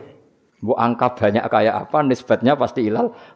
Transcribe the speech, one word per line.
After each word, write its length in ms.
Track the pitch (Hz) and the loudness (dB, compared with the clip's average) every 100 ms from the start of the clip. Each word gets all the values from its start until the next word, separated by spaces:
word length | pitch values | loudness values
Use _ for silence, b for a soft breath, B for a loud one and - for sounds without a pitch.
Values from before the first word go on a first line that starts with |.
| - - _ _ _ _ | -18 -20 _ _ _ _
Bu 160 | 101 127 | -2 0
angka 400 | 117 120 127 - | 0 0 -2 0
banyak 320 | 107 110 - | 0 0 0
kayak 400 | 110 107 98 - | 2 2 0 -2
apa, 160 | 151 | 0
nisbatnya 560 | 143 123 - 131 117 143 | 0 -2 0 0 2 0
pasti 320 | 117 135 107 | -2 -2 -2
ilal 240 | 110 240 B B | -2 -4 B B